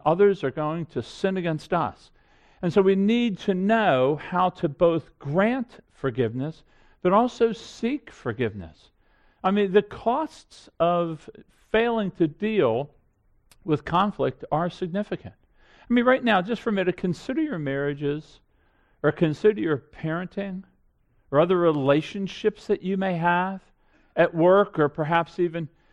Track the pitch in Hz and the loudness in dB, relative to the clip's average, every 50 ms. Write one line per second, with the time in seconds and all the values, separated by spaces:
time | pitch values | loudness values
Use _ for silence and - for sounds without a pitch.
0 | - 151 165 180 202 202 196 - - 135 - 160 151 151 160 170 160 - - - | -2 0 2 4 4 4 2 0 -4 -6 -4 -4 -4 -4 -4 -6 -6 -6 -6 -8
1 | 220 - - - - 190 190 190 175 170 156 151 - - 185 170 147 104 - - | -8 -8 -6 -4 -2 -2 -2 -2 -2 -2 -4 -4 -4 -2 -2 -2 -2 -2 -6 -10
2 | - - _ _ _ _ _ _ _ _ _ - - 175 - 208 190 190 196 190 | -20 -20 _ _ _ _ _ _ _ _ _ -6 -4 0 2 4 4 4 4 2
3 | 196 208 233 240 240 233 190 - - - 190 180 190 202 226 226 214 185 139 127 | 2 2 2 2 0 -2 -4 -4 -2 -2 -2 0 2 2 2 4 4 4 4 4
4 | 127 139 156 147 - - 180 180 185 180 - - - 156 135 - 180 170 165 156 | 4 2 0 -2 -4 -4 -2 0 0 0 -2 -2 -6 -4 0 2 2 2 2 2
5 | - - _ - - 139 147 185 202 226 247 269 233 - - - - _ _ _ | -4 -8 _ -14 -8 -4 0 0 2 0 0 -2 -6 -10 -14 -20 -20 _ _ _
6 | - 135 110 127 120 110 113 127 135 156 - - _ _ _ _ _ _ _ _ | -6 -4 -2 0 -2 -2 -2 -4 -8 -8 -10 -12 _ _ _ _ _ _ _ _
7 | - 180 190 214 240 247 - - 233 233 226 - - - - - 233 233 285 285 | 0 2 4 4 2 2 0 0 0 0 0 -2 -12 -18 -10 -6 -4 -4 -4 -4
8 | - - - - - 127 110 113 123 107 101 101 85 80 - _ _ _ _ _ | -8 -12 -16 -10 -8 -6 -4 -2 -4 -4 -4 -8 -14 -16 -18 _ _ _ _ _
9 | _ _ _ _ _ _ _ _ - 190 202 208 202 190 180 208 202 - - - | _ _ _ _ _ _ _ _ -2 0 2 2 2 4 2 2 2 0 -6 -6
10 | - 220 247 294 320 302 - - - _ - - - - _ - 165 175 175 175 | -2 -2 -2 -2 -4 -6 -10 -18 -20 _ -20 -20 -20 -10 _ 0 0 0 2 0
11 | 175 165 160 156 - - - - - _ _ _ _ _ - 220 233 240 233 226 | -2 -4 -6 -10 -14 -20 -20 -20 -20 _ _ _ _ _ 0 0 2 0 0 -2
12 | 202 180 - - 170 156 147 - 208 220 220 202 151 117 110 123 147 - _ _ | -2 -2 0 0 0 0 0 -2 -4 -2 2 2 2 2 2 0 -4 -8 _ _
13 | _ _ _ _ _ _ _ _ _ _ - _ - - 151 143 - - 165 180 | _ _ _ _ _ _ _ _ _ _ -20 _ -4 -4 -4 -2 -2 -2 0 0
14 | 196 208 - - 131 131 - - - - - 156 175 175 - - 180 170 165 202 | 0 0 -2 -2 -4 -4 -4 -6 -8 -4 -4 -2 -2 -4 -6 -8 -8 -6 -6 -6
15 | 208 - 185 - - 95 - _ _ _ _ _ _ _ _ - - - 240 247 | -6 -6 -8 -10 -10 -14 -20 _ _ _ _ _ _ _ _ -12 -4 0 0 2
16 | 233 254 254 262 262 233 208 185 180 214 240 - - 240 208 190 180 180 175 - | 4 4 2 2 2 2 2 2 0 -2 -6 -4 -2 -2 0 0 0 0 -2 -2
17 | - 180 175 - - - 262 320 311 302 240 165 147 139 139 139 143 143 143 143 | -2 -4 -4 -4 -6 -6 -4 -4 -4 -4 -4 -6 -4 -4 -4 -2 -2 -4 -4 -4
18 | 151 143 147 151 156 - - - _ _ _ _ _ _ _ _ _ _ _ _ | -4 -4 -4 -4 -8 -14 -20 -20 _ _ _ _ _ _ _ _ _ _ _ _
19 | - 147 - - 180 156 147 - - 214 214 214 202 165 151 131 - _ - - | -2 0 0 2 0 0 0 2 2 2 2 2 0 -2 -2 -4 -6 _ -16 -10
20 | - 160 160 175 185 175 - 196 196 196 185 190 190 _ _ _ _ _ _ _ | -8 -6 -6 -6 -8 -10 -10 -10 -8 -8 -10 -12 -14 _ _ _ _ _ _ _
21 | _ _ _ _ _ - 135 143 175 180 190 175 175 165 151 147 131 139 143 156 | _ _ _ _ _ -2 2 2 4 4 4 2 2 2 2 2 4 4 4 2
22 | 156 - - 202 196 180 - - - 214 208 - - - 208 - - 185 196 190 | 2 -4 -8 -8 -8 -8 -6 -2 -2 -2 -2 -2 -4 -4 -4 -2 -2 -4 -4 -2
23 | 190 190 180 165 170 175 175 175 185 190 196 185 - _ _ _ _ _ _ _ | -2 -4 -2 0 0 2 2 0 0 -4 -6 -10 -16 _ _ _ _ _ _ _
24 | _ _ - - 175 170 - 165 165 180 190 202 202 196 - 160 151 143 - 165 | _ _ 0 0 0 2 2 4 6 6 6 6 4 2 0 0 0 0 -2 -4
25 | 151 147 170 170 165 - - - 175 175 156 170 160 - _ _ _ _ | -2 0 0 0 0 -2 -4 -4 -2 -2 -2 -6 -10 -10 _ _ _ _